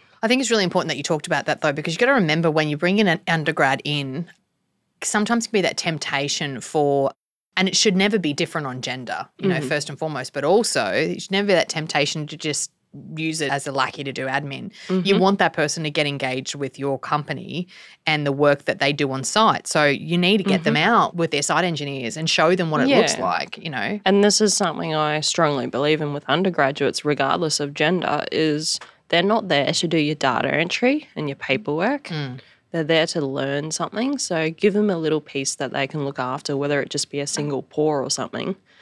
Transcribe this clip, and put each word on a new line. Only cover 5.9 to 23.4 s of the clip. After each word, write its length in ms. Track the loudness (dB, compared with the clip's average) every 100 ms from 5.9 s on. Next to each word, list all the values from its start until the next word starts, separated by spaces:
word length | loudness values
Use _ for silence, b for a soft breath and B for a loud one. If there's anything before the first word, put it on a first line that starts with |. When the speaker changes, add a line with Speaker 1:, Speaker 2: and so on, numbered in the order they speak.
| -4 -4 -2 -2 -2 -4 -6
Speaker 1:
for, 500 | -4 0 2 4 2 -2 _ _ _ 0
and 120 | 2
it 80 | 2
should 200 | 2 4
never 220 | 2 2
be 140 | 0
different 340 | -2 -4 -4 -6
on 140 | -8
gender, 460 | -8 -8 -8 -8 -10 _
you 100 | -2
know, 80 | -2
Speaker 2:
Mm-hmm. 120 | -2
Speaker 1:
first 200 | -2 -4
and 80 | -6
foremost, 340 | -6 -6 -6
but 120 | -2
also 420 | 4 4 4 0 0
it 360 | 0 0 -4
should 80 | -4
never 180 | -2 2
be 40 |
that 140 | 2 2
temptation 580 | -2 -2 0 0 -2 -8
to 80 | -8
just 340 | -6 -4 -6 _ _ -20 -14
use 280 | -8 -6 -4
it 80 | -2
as 140 | -2 -4
a 60 |
lackey 300 | -2 -2 -4
to 80 | -8
do 120 | -6 -4
admin. 440 | -4 -4 -8 -12 B B
You 140 | -2
Speaker 2:
Mm-hmm. 160 | 2 4
Speaker 1:
want 200 | 4 4
that 140 | 2
person 320 | 2 -2 -2
to 60 | -4
get 160 | 0 0
engaged 480 | -2 -4 -4 -6
with 240 | -6 -8 -4
your 200 | -4 -4
company 720 | -2 -2 -2 -8 -8 -8 -8 B B B -2
and 200 | 0 0
the 60 |
work 320 | 2 4 4
that 140 | 0 0
they 120 | 0
do 160 | 0 -2
on 100 | -2
site. 440 | 0 4 4 4 0
So 180 | 2
you 320 | 4 2 0 2
need 220 | 4 4
to 60 |
get 200 | 2 0
them 100 | 2 2
Speaker 2:
Mm-hmm. 120 | 4
Speaker 1:
out 200 | 4 4
with 160 | 2 0
their 120 | 0
site 220 | 0 0
engineers 520 | 0 -2 -4 -6 -6 -4
and 120 | -2
show 260 | 2 4
them 160 | 4 2
what 100 | 2
it 80 | 4
looks 280 | 4 4 0
Speaker 2:
Yeah. 60 |
Speaker 1:
like, 340 | -2 -2